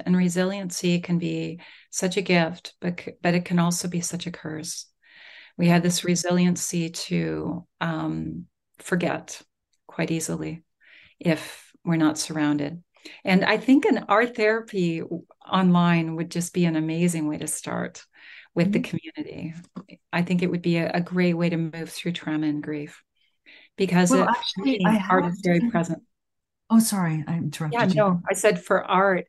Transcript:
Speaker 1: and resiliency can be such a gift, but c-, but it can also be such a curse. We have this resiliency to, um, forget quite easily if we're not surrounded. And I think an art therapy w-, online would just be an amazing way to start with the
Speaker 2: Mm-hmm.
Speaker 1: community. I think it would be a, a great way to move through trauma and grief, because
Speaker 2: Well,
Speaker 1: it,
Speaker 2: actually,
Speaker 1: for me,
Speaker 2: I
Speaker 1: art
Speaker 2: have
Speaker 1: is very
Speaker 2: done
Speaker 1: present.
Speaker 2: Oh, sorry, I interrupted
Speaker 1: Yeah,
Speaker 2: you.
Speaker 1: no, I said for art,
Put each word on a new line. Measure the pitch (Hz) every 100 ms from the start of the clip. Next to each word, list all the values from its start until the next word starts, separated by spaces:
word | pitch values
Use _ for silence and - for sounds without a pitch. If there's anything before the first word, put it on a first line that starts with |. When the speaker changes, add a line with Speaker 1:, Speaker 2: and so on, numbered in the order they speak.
Speaker 1:
and | - 180
resiliency | 180 170 185 202 185 - 180 175
can | 175 175
be | 165 160 160 170 - - _
such | - 190 202
a |
gift, | 180 180 165 175 - -
but | 175 175
c-, | - -
but | 175
it | 175
can | 175 175
also | 170 175 180
be | 175
such | - 170 175
a |
curse. | 175 160 156 151 - - _ _ - - - - -
We | 175
have | 175
this | 175 175
resiliency | 180 175 180 180 180 175 - 175 165
to, | - - 175 165 156 156 175 - -
um, | 165 160 160 160 160 160 - _ _ _
forget | - 180 175 151 - - - _ _ _ _
quite | - 165
easily | 160 - 165 156 160 _ _ _ - - -
if | 175 151 - - - _
we're | - 165
not | 156 151
surrounded. | - 156 147 147 147 170 - _ - -
And | - 185
I | - 214
think | - 277
an | 427 220 -
art | 208 240
therapy | 240 214 226 226 202 175 165
w-, | - 170 - _ -
online | 190 185 175 175 170 165 160
would | 170
just | 175 175
be | 185
an | 175
amazing | 160 160 165 175 160 151
way | 151
to | 151
start | - - - - - - _ - - -
with | - 180
the | 208
Speaker 2:
Mm-hmm. | - 170
Speaker 1:
community. | 160 151 147 156 170 165 175 - - - _
I | 165
think | 175 180
it | 180
would | 175
be | 175 170
a, | 160
a | 175
great | 175 180 180
way | 165 170
to | 165
move | 165 165 160
through | - 175
trauma | 175 - 156 156
and | 147
grief, | 151 151 147 - _ _ _ _ _ - _ -
because | 190 175 175
Speaker 2:
Well, | 185
Speaker 1:
it, | 180
Speaker 2:
actually, | 185 - - 269 220
Speaker 1:
for | 180
me, | 220
Speaker 2:
I | 185
Speaker 1:
art | 185
Speaker 2:
have | 175
Speaker 1:
is | 175
very | 180 170
Speaker 2:
done | 240
Speaker 1:
present. | 170 165 165 _ _ _ _ _ _ -
Speaker 2:
Oh, | 226
sorry, | 220 202 170 156 147
I | 170
interrupted | 156 - 156 233
Speaker 1:
Yeah, | 208
Speaker 2:
you. |
Speaker 1:
no, | 185 202 175 -
I |
said | 196 214 180
for | - 185
art, | - 185 196 180